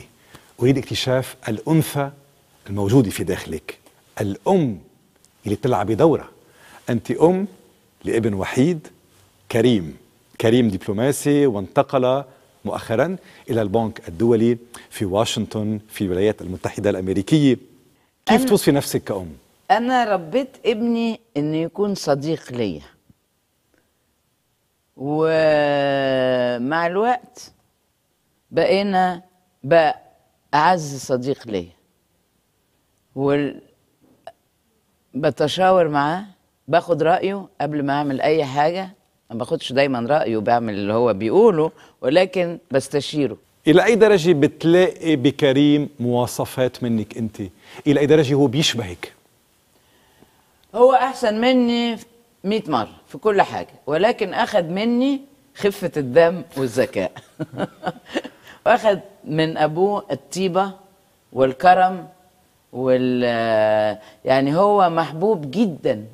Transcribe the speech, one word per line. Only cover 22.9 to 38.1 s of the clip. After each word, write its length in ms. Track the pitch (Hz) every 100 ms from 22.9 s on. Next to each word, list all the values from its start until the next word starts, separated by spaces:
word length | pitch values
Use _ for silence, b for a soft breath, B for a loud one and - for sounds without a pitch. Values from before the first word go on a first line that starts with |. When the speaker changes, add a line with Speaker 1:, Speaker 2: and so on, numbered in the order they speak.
| _ _ _ _ _ _ _ _ _ _ _ _ _ _ _ _ _ _ _ _ -
Speaker 2:
ومع 1900 | 139 151 160 160 156 151 147 143 139 139 135 131 127 127 123 120 127 165 170
الوقت 640 | 185 233 247 - - - _ _ _ _ _ _ _ _ _ _
بقينا 720 | 160 160 190 202 185 185 175 _ _ _ _
بقى 360 | 135 165 151 - _ _ _ _ -
أعز 460 | 147 165 180 147 135 -
صديق 420 | 127 127 131 117
ليا، 240 | 98 87 _ _ _ _ _ _ _ _ _ _ _ _ _ _ 135
وال-، 460 | 139 143 139 - _ _ _ _ _ _ - _ _ _ _ _ _ _ _
بتشاور 720 | 131 147 - 151 175 185 185 160
معاه، 380 | 147 147 180 208 _ _ _ -
باخد 360 | 165 170 156
رأيه 440 | 156 185 190 196 180 -
قبل 240 | 143 151 139
ما 80 |
أعمل 280 | 143 147